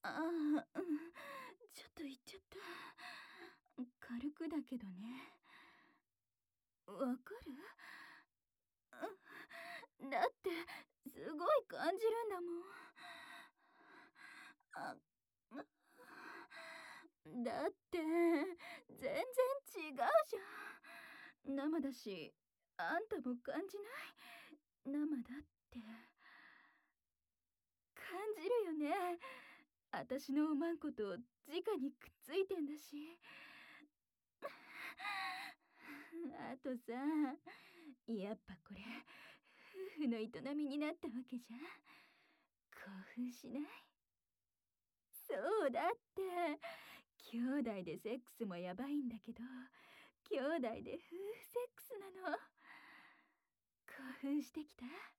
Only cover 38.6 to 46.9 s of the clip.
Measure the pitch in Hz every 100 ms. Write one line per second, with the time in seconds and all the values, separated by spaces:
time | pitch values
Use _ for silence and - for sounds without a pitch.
38.6 | - 196 214 226 - - - - _ -
39.6 | - 381 381 311 285 233 220 196 254 294
40.6 | 294 285 302 339 311 233 254 247 - 233
41.6 | 330 - - - - _ _ _ _ _
42.6 | _ - 190 190 196 - 247 240 - 254
43.6 | 294 - - _ _ _ _ _ _ _
44.6 | _ _ _ _ _ - - 214 262 440
45.6 | 294 - 330 466 _ - 381 349 339 294
46.6 | - - -